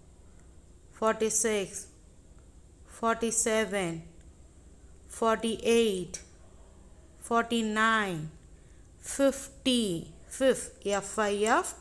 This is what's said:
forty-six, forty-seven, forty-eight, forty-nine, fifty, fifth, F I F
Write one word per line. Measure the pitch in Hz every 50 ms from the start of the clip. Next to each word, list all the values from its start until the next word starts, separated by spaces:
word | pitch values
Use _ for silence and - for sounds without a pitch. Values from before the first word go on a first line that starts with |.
| - - - - - - - - - - - - - - - - - -
forty-six, | - - 220 220 220 220 220 220 - - - 226 214 202 190 - - - - - - - - - - - - - - - - - - - - - - - -
forty-seven, | - - - - 226 226 226 233 226 214 - - 233 220 220 214 185 196 202 185 170 165 165 - - - - - - - - - - - - - - - - - - - - -
forty-eight, | - - - 233 226 220 220 226 226 220 - - 226 233 233 233 220 190 185 175 180 - - - - - - - - - - - - - - - - - - - - - -
forty-nine, | - - 240 233 233 233 240 233 220 220 214 220 220 226 226 220 208 190 175 156 156 156 - - - - - - - - - - - - -
fifty, | - - - - - 277 269 262 - - - - - - 262 247 240 220 196 170 165 - - - - -
fifth, | - - - 269 262 233 - - - - - -
F | 196 202 196 196 - - 226
I | 214 202 202
F | 202 208 220 254 330 381 - - -